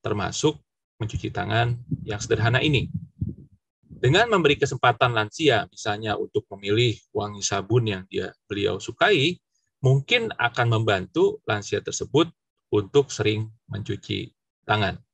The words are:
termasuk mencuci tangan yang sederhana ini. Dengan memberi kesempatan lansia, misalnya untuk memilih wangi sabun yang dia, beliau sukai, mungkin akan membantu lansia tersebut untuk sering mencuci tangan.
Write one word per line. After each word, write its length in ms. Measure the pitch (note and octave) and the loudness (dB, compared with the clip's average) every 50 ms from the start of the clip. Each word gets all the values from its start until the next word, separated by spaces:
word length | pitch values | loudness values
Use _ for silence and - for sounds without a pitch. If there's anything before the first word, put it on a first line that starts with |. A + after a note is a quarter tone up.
termasuk 560 | _ G#2+ G#2 G#2 F#2+ F#2 F#2 - - D3 D3+ - _ _ _ _ _ _ _ | _ -4 -4 -2 -4 -4 -4 0 0 0 -2 -2 _ _ _ _ _ _ _
mencuci 320 | _ A2+ G#2+ - - - G#2 | _ -8 -6 -6 -6 -8 -6
tangan 480 | - G2+ F#2+ G2+ G#2+ A2+ A#2+ A#2+ A#2+ - - - - - | -6 -6 -4 -2 0 0 0 0 -2 -6 -6 -8 -8 -8
yang 160 | - - G#2+ | -6 -10 -8
sederhana 480 | G#2 - - A2+ G#2+ A2 A#2 A#2 B2+ C3+ | -8 -2 -2 0 2 2 2 2 2 2
ini. 240 | D3+ D3 A2+ F2+ - - - - - _ _ - - - - - _ _ _ _ _ _ _ _ _ - - | 2 2 0 0 -2 -8 -10 -10 -10 _ _ -6 -6 -6 -12 -18 _ _ _ _ _ _ _ _ _ -10 0
Dengan 320 | - B2 C#3+ F#3+ A#3 A#3+ | 2 4 6 6 4 4
memberi 240 | A3 F#3+ E3 C#3+ C#3+ | 4 4 4 4 4
kesempatan 560 | - - C3 C#3 B2+ - B2 A#2 - C3 B2 | 4 2 -2 -2 2 2 2 4 4 2 2
lansia, 560 | A#2+ A2 G#2+ G#2 - - D#3+ D3 B2 G#2 F2+ | 2 0 -2 -2 -4 0 2 4 4 4 0
misalnya 480 | F2+ _ - - A2 G#2 G#2 A2 A2 G#2 | -4 _ -10 -6 -6 -4 -4 -2 -4 -2
untuk 320 | G2 G2 F#2+ _ G#2 - _ G2+ | -2 -4 -4 _ -6 -6 _ -18
memilih 400 | G2 G2+ G2+ G#2 A2+ B2 A#2+ G#2 - _ _ | -10 -2 0 2 2 2 2 0 -4 _ _
wangi 320 | _ G#2+ G2+ G#2 G#2 G2+ G2+ | _ -6 -4 -4 -8 -8 -6
sabun 400 | - G2+ G2 F#2+ G2 A2 B2 A#2 | -4 -4 -4 -2 0 0 0 2
yang 200 | A2 G2+ F#2 F#2 | 0 -4 -4 -8
dia, 240 | _ F#2+ F#2+ F#2+ F#2 - _ _ | _ -6 -6 -6 -6 -10 _ _
beliau 320 | _ G#2 G2+ G2+ G2 F#2+ F#2+ | _ -6 -2 -2 -2 -2 -4
sukai, 640 | - - A2+ _ E3 G3 G#3 D3+ C3 E3 F3+ - _ _ _ _ _ _ _ _ - | -8 -12 -2 _ 2 2 4 4 2 0 0 -2 _ _ _ _ _ _ _ _ 2
mungkin 480 | B2+ C3+ C#3 C#3 - A#3 B3 A3+ A3 - - | 4 4 4 2 2 0 0 0 -2 -4 -2
akan 320 | A#2 A#2 - - A#2+ A#2 | -2 -2 0 0 0 2
membantu 720 | A#2+ G#2+ A2+ A2 G2+ F#2+ F#2 - _ D#3 F#3 G3 - - _ | 2 2 2 2 0 0 -2 -4 _ 2 2 2 0 -4 _
lansia 400 | - G#2+ G#2 G2 - - G2 - | -4 -4 -4 -4 -4 -4 -4 -4
tersebut 480 | - F2 - - - - C#3 E3 E3+ _ _ _ _ _ _ _ _ | -6 -8 -8 -8 -2 0 0 0 0 _ _ _ _ _ _ _ _
untuk 400 | - G#2 G2 F#2+ - C#3+ C#3 - | -2 -2 -2 2 2 2 2 2
sering 400 | - - G#2+ G#2+ G#2+ G#2+ A2 - - _ _ | -2 -2 -2 -2 0 -2 -6 -8 -12 _ _
mencuci 640 | _ A2 G2+ G2+ - G2+ F#2+ - - G#2+ G2 G2 - _ _ _ _ _ _ _ | _ -10 -10 -6 -6 -8 -8 -6 -8 -8 -8 -8 -10 _ _ _ _ _ _ _
tangan. 400 | - G#2+ G#2+ G2 F#2+ F2+ - _ _ | -2 0 0 0 -2 -4 -6 _ _